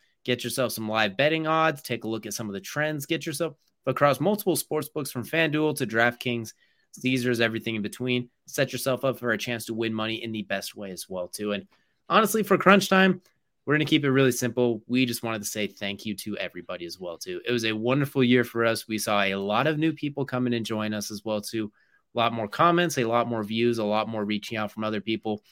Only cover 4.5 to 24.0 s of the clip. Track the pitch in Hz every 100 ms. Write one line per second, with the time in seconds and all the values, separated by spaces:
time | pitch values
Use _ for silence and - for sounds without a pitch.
4.5 | 156 - 156 147 156 139 127 107 160 160
5.5 | 151 156 147 120 113 120 120 123 120 113
6.5 | - _ _ _ - 127 131 123 117 113
7.5 | 113 113 110 101 - 127 123 123 _ -
8.5 | - 139 123 143 127 135 113 120 107 -
9.5 | 117 - 113 113 107 110 113 113 110 101
10.5 | 98 - 104 98 92 - 92 90 - 104
11.5 | 101 98 _ _ _ - 190 208 220 202
12.5 | 180 185 196 196 190 190 185 - _ _
13.5 | _ - 151 147 151 139 131 131 123 123
14.5 | 120 123 110 - 123 123 117 117 110 104
15.5 | 107 101 - 101 101 110 98 107 101 92
16.5 | 90 85 90 85 87 90 82 92 90 -
17.5 | 120 110 110 117 139 139 139 123 123 120
18.5 | 117 117 110 - 107 110 104 98 98 98
19.5 | 107 143 151 160 151 147 143 135 127 123
20.5 | 117 110 110 107 107 101 104 110 107 -
21.5 | 113 104 - _ _ _ 120 117 117 104
22.5 | - 170 175 175 143 113 117 120 113 104
23.5 | 113 120 113 104 107